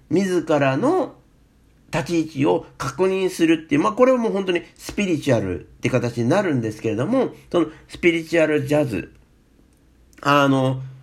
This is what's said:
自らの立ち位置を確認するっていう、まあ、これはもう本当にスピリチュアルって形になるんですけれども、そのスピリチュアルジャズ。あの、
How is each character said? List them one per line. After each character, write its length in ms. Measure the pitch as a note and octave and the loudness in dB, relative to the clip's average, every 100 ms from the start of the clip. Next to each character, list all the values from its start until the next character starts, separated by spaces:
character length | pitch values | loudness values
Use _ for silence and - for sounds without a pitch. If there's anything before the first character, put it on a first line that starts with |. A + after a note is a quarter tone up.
| _ | _
自 380 | D#3+ F#3+ F3+ D#3+ | 0 0 -2 0
ら 300 | D3 C#3 C3+ | 2 2 2
の 400 | B3+ F#4 C4+ - _ _ _ _ _ _ _ | 0 0 -2 -8 _ _ _ _ _ _ _
立 220 | D#3+ D#3 | -6 -2
ち 80 | E3+ | -2
位 40 | |
置 220 | D#3 C3+ D3 | -2 0 0
を 200 | F3 - - | 0 -2 -10
確 280 | C3 - F#3+ | -8 -2 0
認 240 | F#3+ F#3 | 0 -2
す 140 | - | 0
る 200 | D#3+ D#3+ | 2 2
っ 20 | - | 0
て 80 | |
い 40 | C#3+ | 0
う、 20 | |
ま 100 | G#3 | 0
あ、 20 | |
こ 100 | G3+ | 4
れ 80 | B3+ | 4
は 60 | B3+ | 4
も 100 | A3+ | 0
う 40 | |
本 140 | F#3+ F#3+ | -2 -2
当 60 | |
に 100 | E3+ - - | -4 -6 -14
ス 180 | - | -10
ピ 120 | - G3 | -4 -2
リ 140 | D3+ | -2
チ 120 | C#3 | 0
ュ 40 | A#2 | 0
ア 40 | |
ル 200 | F#2+ F2 | 0 -6
っ 40 | |
て 240 | - - B2 | -10 -8 -2
形 320 | B2 A#2 A#2+ | -2 -2 -2
に 60 | A#2 | 0
な 120 | F#3 | 2
る 120 | G3 | 2
ん 60 | C3+ | -2
で 100 | A2 | -2
す 100 | G#2+ | -4
け 100 | A2+ | -4
れ 60 | G#2 | -2
ど 100 | D#3 | -2
も、 240 | C4 G3+ - - | 0 -2 -6 -4
そ 100 | F3 | -2
の 60 | D#3 - - | -2 -6 -20
ス 100 | - | -2
ピ 140 | F3 | 0
リ 120 | E3 | 0
チ 140 | D#3+ E3 | 0 0
ュ 40 | |
ア 20 | D#3 | 2
ル 180 | D3+ C3 | 0 0
ジ 80 | |
ャ 100 | D3 | 0
ズ。 280 | C#3 F#2 - - _ _ _ _ _ _ _ _ _ - | 0 -4 -8 -16 _ _ _ _ _ _ _ _ _ -6
あ 260 | C#3+ C#3+ C#3 | 2 4 4
の、 360 | C3+ C3 C3 - - | 2 0 -2 -8 -16